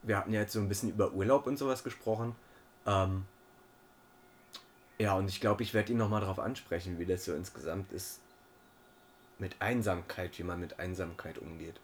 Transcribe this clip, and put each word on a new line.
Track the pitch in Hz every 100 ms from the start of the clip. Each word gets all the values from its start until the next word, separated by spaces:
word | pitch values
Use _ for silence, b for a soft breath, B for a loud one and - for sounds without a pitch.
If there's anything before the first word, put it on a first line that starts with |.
wir | 110 101
hatten | 98
ja | 107
jetzt | 104
so | 110
ein | 101
bisschen | 101 110
über | 104 95
Urlaub | 95 101 139 127
und | 139
sowas | 139 127
gesprochen. | - - - 110 117 117 B B B - -
Ähm, | 98 95 95 95 - - - - - - - - - - - - - - - - -
ja, | 104 95
und | 98
ich | 95
glaub, | 107 101
ich | 107
werd | 110 104
ihn | 117
nochmal | 107 104
drauf | 98 95
ansprechen, | 101 131 - 85 87 87
wie | 90
das | 92 -
so |
insgesamt | 78 92 - 69 92 95
ist | - - - - - - - - - - - - - - -
mit | 92 -
Einsamkeit, | 101 123 104 87 87 - 90 -
wie |
man | 87 87
mit | 85 -
Einsamkeit | 90 90 85 82 - -
umgeht. | - 82 80 82